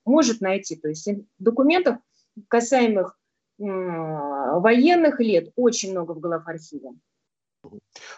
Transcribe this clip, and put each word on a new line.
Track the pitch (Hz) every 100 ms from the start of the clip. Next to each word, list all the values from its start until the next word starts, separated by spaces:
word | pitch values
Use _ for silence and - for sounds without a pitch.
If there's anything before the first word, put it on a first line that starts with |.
| -
может | 285 254 226
найти, | 196 196 196 160
то | 151
есть | 156 -
ин-, | 202 - _
документов, | 190 233 269 349 349 240 _ _ _ - -
касаемых, | 233 233 262 233 208 180 - _ _ _ _
м, | 202 190 180 165 160 156 143 139 131 156
военных | 208 240 294 349 311 269
лет, | 226 180 165 -
очень | 247 233 196
много | 185 165
в | 160
главархиве. | 170 165 160 165 - 147 131 123 _ _ _ _ _ _ - 104 - - -